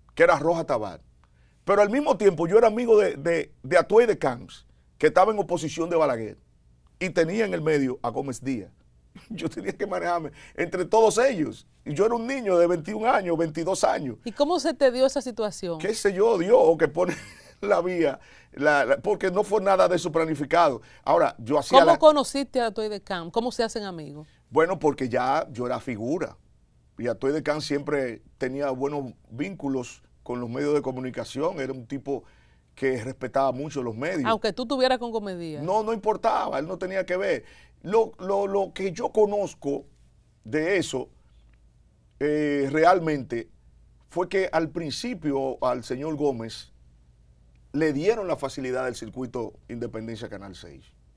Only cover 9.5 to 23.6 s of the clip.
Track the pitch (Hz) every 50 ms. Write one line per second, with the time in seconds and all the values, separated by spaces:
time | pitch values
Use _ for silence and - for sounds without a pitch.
9.5 | - - 185 196 190 - 208 185 190 180 170 175 175 170 160 143 - - - -
10.5 | - - 170 170 170 180 175 151 - 220 220 220 147 208 240 277 254 180 151 117
11.5 | - - - _ _ _ - - 151 139 - 226 233 233 226 240 269 269 240 202
12.5 | 185 170 175 170 180 165 147 170 214 214 214 233 262 240 196 180 170 156 170 165
13.5 | 151 170 165 170 190 - - - - - 156 131 110 - - 240 202 - 285 294
14.5 | 359 339 - 330 294 - 285 262 233 254 262 269 - 285 240 254 220 - 220 208
15.5 | 170 - - 180 165 156 160 196 226 226 - 202 190 175 208 233 233 185 - 190
16.5 | 233 254 - 160 165 156 160 143 139 160 180 180 160 - - - - - - -
17.5 | - _ - 202 202 175 170 180 185 175 160 160 - - - - - - - _
18.5 | - - 139 151 147 143 131 113 135 117 120 202 208 - - 190 180 196 214 -
19.5 | 190 220 190 196 196 185 185 180 180 175 175 180 151 165 160 160 160 143 151 127
20.5 | - 170 170 156 127 110 - - - - _ - 147 170 156 127 - - 117 110
21.5 | 143 147 139 - - 262 - - - - - 311 302 285 254 - - 277 277 -
22.5 | - 262 240 226 202 - 220 214 208 196 - - 196 175 165 170 156 - 226 247
23.5 | - -